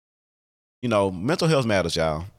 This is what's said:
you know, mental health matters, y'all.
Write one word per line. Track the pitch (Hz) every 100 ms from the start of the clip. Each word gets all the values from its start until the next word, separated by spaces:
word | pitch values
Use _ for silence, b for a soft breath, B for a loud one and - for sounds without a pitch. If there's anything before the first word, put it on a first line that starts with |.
| _ _ _ _ _ _ _ _
you | 123
know, | 107 98
mental | 92 107 180 170
health | 151 117
matters, | 101 85 82
y'all. | 80 76 90